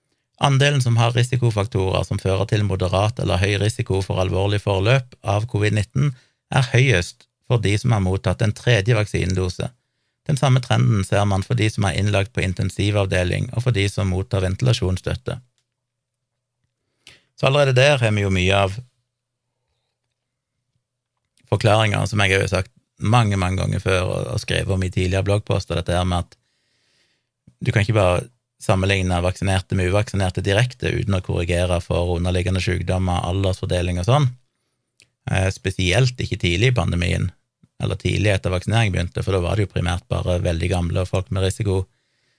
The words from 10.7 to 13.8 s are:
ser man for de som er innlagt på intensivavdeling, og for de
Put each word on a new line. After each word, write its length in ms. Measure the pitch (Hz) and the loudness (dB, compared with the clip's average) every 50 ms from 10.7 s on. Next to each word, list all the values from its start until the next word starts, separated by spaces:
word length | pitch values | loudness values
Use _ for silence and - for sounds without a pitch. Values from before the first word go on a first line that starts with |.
| 113 117 127 123 110 98 90 | 0 2 2 2 2 0 0
ser 180 | - 101 101 104 | 0 0 0 2
man 200 | 101 98 95 92 | 2 0 -2 -2
for 100 | - 120 | -2 -2
de 140 | 113 107 107 | 0 0 0
som 160 | - 107 101 95 | 0 0 -2 0
er 80 | 73 | 0
innlagt 380 | - 98 104 101 98 104 - - | 0 0 0 0 0 -2 -2 -4
på 100 | - 85 | -4 -2
intensivavdeling, 1040 | 95 90 - 98 92 - - 98 104 104 104 98 95 95 90 90 90 98 98 98 127 - | -2 -2 -2 -4 -4 -2 -2 -2 0 2 0 0 0 0 0 0 0 -2 -2 -4 -4 -4
og 80 | 123 - | -2 -2
for 80 | 123 | 0
de 160 | 120 98 | 0 0